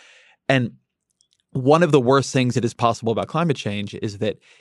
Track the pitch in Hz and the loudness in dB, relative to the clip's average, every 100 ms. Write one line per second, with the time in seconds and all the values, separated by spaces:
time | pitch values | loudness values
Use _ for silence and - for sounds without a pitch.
0 | _ _ _ _ - 135 120 67 _ _ | _ _ _ _ -2 0 0 -8 _ _
1 | _ _ _ _ _ - 127 156 170 147 | _ _ _ _ _ -4 2 4 4 2
2 | 120 135 131 135 123 120 113 - 117 113 | 4 2 2 0 0 0 -4 0 0 0
3 | 113 104 95 156 170 139 - 104 101 - | -2 -4 -4 -4 -2 -2 -4 -8 -8 -10
4 | 113 101 107 - _ _ | -10 -6 -6 -6 _ _